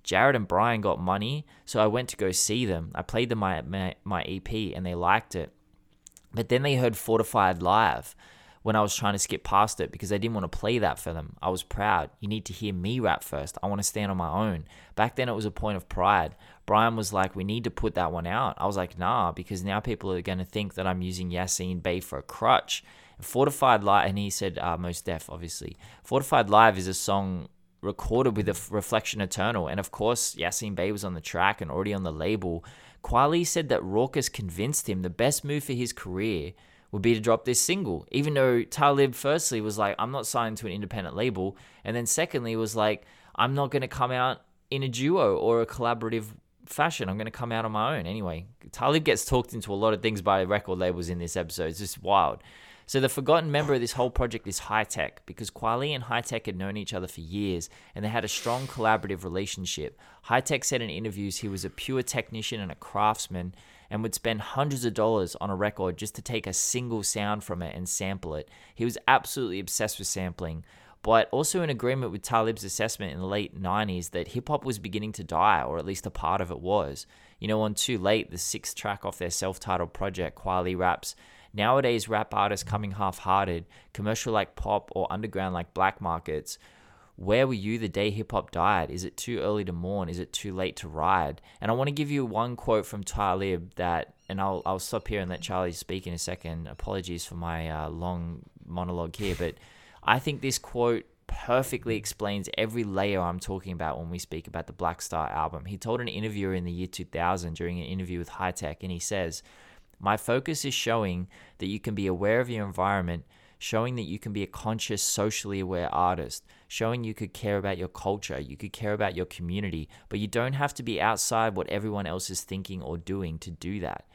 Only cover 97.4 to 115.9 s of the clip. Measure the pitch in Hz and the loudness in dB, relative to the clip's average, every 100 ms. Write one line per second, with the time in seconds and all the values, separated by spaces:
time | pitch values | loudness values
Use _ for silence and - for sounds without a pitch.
97.4 | 85 82 80 78 78 80 87 87 85 85 | -4 -4 -4 -4 -6 -6 -4 -4 -6 -10
98.4 | - - - 87 90 87 85 87 98 85 | -16 -20 -10 -6 -4 -4 -6 -4 -4 -2
99.4 | 85 - - - - - - 123 156 139 | -4 -6 -16 -20 -20 -6 0 2 0 -4
100.4 | 135 - - 120 120 113 - _ - - | -2 -4 -4 0 2 2 -2 _ -10 -6
101.4 | - 123 131 123 120 107 - - 104 101 | 2 2 2 -4 -2 -4 -4 -4 -4 -4
102.4 | 90 - 110 117 104 95 101 95 87 87 | -4 -2 -2 0 -2 0 2 2 0 -2
103.4 | - 95 95 87 80 64 82 87 - 82 | -4 -6 -6 -6 -4 -4 -6 -8 -8 -10
104.4 | - 82 - - 85 85 - 82 71 - | -8 -10 -10 -4 -4 -4 -4 -2 -2 -2
105.4 | 80 78 90 98 113 120 120 101 107 101 | -2 -4 -10 -8 -2 -2 -2 -6 -4 -2
106.4 | 95 92 87 87 90 - 85 82 87 95 | -2 -2 -2 -4 -6 -8 -8 -2 0 0
107.4 | 85 80 85 87 71 92 90 87 85 - | -2 -6 -6 -6 -6 -6 -4 -6 -6 -4
108.4 | 92 - 78 78 92 85 - 101 85 82 | -4 -4 -6 -8 -8 -6 -4 -2 -4 -6
109.4 | - - - - - - 98 107 - 127 | -14 -20 -20 -20 -20 -6 0 0 2 0
110.4 | 131 151 139 - 117 113 98 87 92 - | 0 -4 -2 -2 2 2 2 -2 -6 -12
111.4 | - - 98 101 117 101 95 90 101 117 | -20 -8 -6 -4 -4 -2 0 2 4 4
112.4 | 123 113 101 92 98 98 87 85 - _ | 2 -2 -4 0 2 2 0 -4 -8 _
113.4 | _ - - 113 120 120 85 104 113 101 | _ -12 -2 0 0 -2 -6 -6 -6 -4
114.4 | 95 - 110 110 - 104 - - 104 - | -4 -4 -4 -2 -2 -2 0 2 0 0
115.4 | 104 98 92 90 87 | -4 -4 -2 0 0